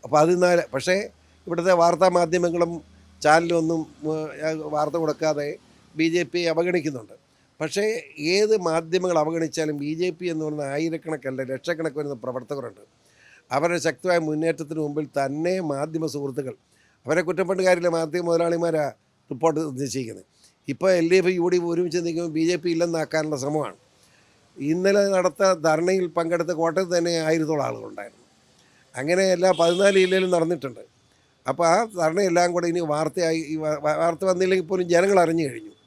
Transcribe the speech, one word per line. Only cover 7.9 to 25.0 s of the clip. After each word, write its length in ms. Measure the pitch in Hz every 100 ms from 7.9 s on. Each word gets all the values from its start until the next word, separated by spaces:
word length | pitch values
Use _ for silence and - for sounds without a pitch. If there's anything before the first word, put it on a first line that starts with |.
| 226 - -
ഏത് 380 | 151 190 214 220
മാധ്യമങ്ങൾ 640 | 170 160 160 180 180 165
അവഗണിച്ചാലും 580 | 151 165 160 165 156 147
ബി 180 | 143
ജെ 160 | 160 180
പി 160 | 170 180
എന്ന് 180 | 160
പറയുന്ന 180 | 156 151
ആയിരക്കണക്കല്ല 800 | 143 143 165 160 160 156 135 131
ലക്ഷക്കണക്കിന് 560 | 131 131 170 160 160 143
വരുന്ന 160 | 147
പ്രവർത്തകരുണ്ട്. 680 | 131 123 127 120 143 123 101 101 _ _ _ _ - _
അവരുടെ 260 | 135 165 175
ശക്തമായ 400 | 160 147 180 175
മുന്നേറ്റത്തിന് 600 | 156 151 165 165 147 160
മുമ്പിൽ 280 | 151 147 147
തന്നെ 540 | 147 135 147 170 190
മാധ്യമ 460 | 165 139 151 160 156
സുഹൃത്തുക്കൾ, 480 | 143 139 131 131 107 _ _ _ _ 123
അവരെ 140 | 160
കുറ്റം 280 | 170 170 180
പറഞ്ഞ 160 | 190
കാര്യമില്ല, 240 | 185 180 175
മാധ്യമ 360 | 165 165 175
മുതലാളിമാരാ 680 | 170 170 170 170 170 160 143 - _ _ _
റിപ്പോർട്ട് 300 | 131 160 151 156 131
നിശ്ചയിക്കുന്നത്. 440 | 143 135 117 98 - _ _ _ -
ഇപ്പോൾ 220 | 135 185
എൽ 180 | 180 165
ഡി 60 | 185
എഫ്, 100 | 180
യു 220 | 185 175
ഡി 80 | 180
എഫ് 80 |
ഒരുമിച്ച് 340 | 170 170 180 170
നിൽക്കുമ്പോൾ 340 | 170 160 175
ബി 120 | 156 165
ജെ 60 | 175
പി 140 | 175
ഇല്ലെന്നാക്കാനുള്ള 680 | 165 175 165 151 160 156 147
ശ്രമമാണ്. 400 | 139 151 127 87 _ _ _ _ _ _ _ -
ഇന്നലെ 500 | 139 165 190 196